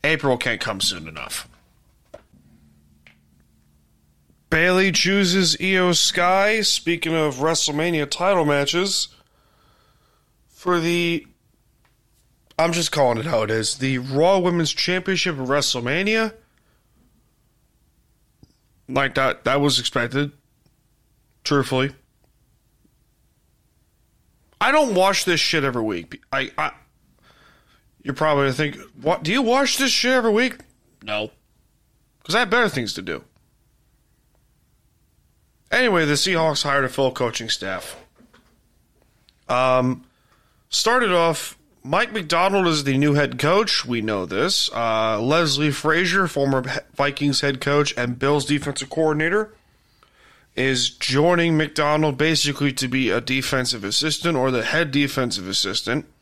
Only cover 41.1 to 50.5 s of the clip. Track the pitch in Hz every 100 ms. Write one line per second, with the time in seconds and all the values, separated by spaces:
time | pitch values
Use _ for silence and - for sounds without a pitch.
41.1 | 175 165 151 - - _ _ 135 175 233
42.1 | 214 156 170 190 196 175 156 143 131 147
43.1 | 143 143 - 147 190 214 - 123 117 107
44.1 | 101 90 95 170 - - 113 113 110 110
45.1 | 107 120 160 160 139 151 135 151 160 180
46.1 | 190 180 147 139 131 131 123 - - 139
47.1 | 139 143 131 143 135 139 147 143 - 120
48.1 | 123 135 147 143 143 143 131 135 - 156
49.1 | 151 160 202 214 - _ _ _ _ _
50.1 | _ - _ _